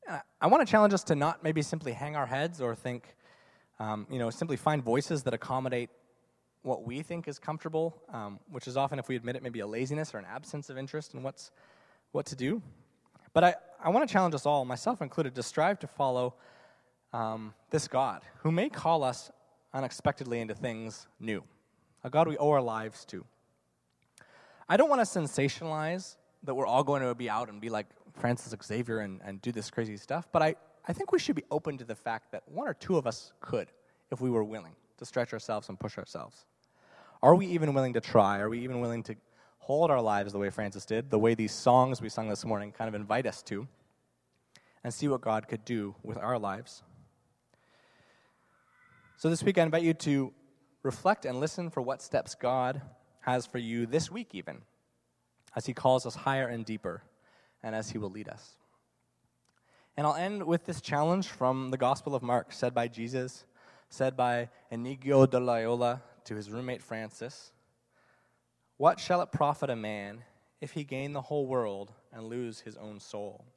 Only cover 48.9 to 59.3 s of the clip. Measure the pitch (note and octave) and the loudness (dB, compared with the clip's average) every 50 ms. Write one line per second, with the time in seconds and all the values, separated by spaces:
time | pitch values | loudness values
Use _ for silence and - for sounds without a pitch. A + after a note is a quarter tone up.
48.9 | - _ _ - _ _ - D#3+ E3 E3 - G#3 F#3+ F#3 E3+ D#3+ D#3 E3 E3+ E3 | -20 _ _ -20 _ _ 0 0 0 2 2 2 4 6 4 4 4 4 4 4
49.9 | E3 D#3+ - D3+ C#3+ C#3 C3+ B2 - _ _ _ _ _ _ _ _ _ _ C3+ | 2 2 2 2 2 2 2 0 -6 _ _ _ _ _ _ _ _ _ _ -4
50.9 | B2+ - - C3 C3 - - C#3 B2+ B2 C#3+ D#3 - - F3 E3+ D#3+ - B2+ B2 | -4 0 2 2 2 2 0 -6 -4 -2 -2 -4 -4 -4 -8 -6 -4 -4 -4 -4
51.9 | C3+ C3 - - - C3+ - - - - - - B2+ C3 B2+ B2 C3+ C#3+ C3 - | -4 -6 -6 -2 -2 -2 -2 -2 -10 -4 -2 0 0 2 0 0 -2 -4 -8 -12
52.9 | - _ _ _ _ _ - - B2+ B2+ A#2+ - - B2 A#2+ A2+ A#2 A#2 A#2+ A2+ | -18 _ _ _ _ _ -2 0 0 0 -2 -4 -6 -6 -6 -4 -2 -2 -2 0
53.9 | A#2+ D#3+ D#3+ D#3+ F3 A3+ A#3+ - - F#2+ E2+ - D2 A#1+ - _ _ _ _ _ | 0 0 0 0 -6 -10 -10 -10 -12 -12 -10 -10 -12 -14 -16 _ _ _ _ _
54.9 | _ _ _ _ _ _ _ _ _ _ _ - - A#2+ A2 - B2 - - C3+ | _ _ _ _ _ _ _ _ _ _ _ -10 -10 -8 -6 -6 -8 0 2 4
55.9 | C3 B2+ B2 B2 A2 - - - C3+ C3+ C3 A#2+ A#2+ A#2 A2+ G#2+ A2 G#2 - F#2 | 4 4 2 -2 -10 -4 -2 0 0 0 0 -2 -4 -6 -6 -6 -8 -6 -6 -8
56.9 | F2 G2+ - _ _ _ _ _ _ _ _ _ _ _ - A#2 A2 A2 A2 G2+ | -8 -8 -12 _ _ _ _ _ _ _ _ _ _ _ -10 -6 -6 -6 -6 -6
57.9 | - A2+ G#2 G2 F#2 G#2+ G#2+ - - G#2 - - - _ _ _ _ _ _ _ | -6 -6 -6 -6 -8 -10 -14 -14 -14 -18 -18 -20 -20 _ _ _ _ _ _ _
58.9 | _ _ _ _ _ _ _ _ | _ _ _ _ _ _ _ _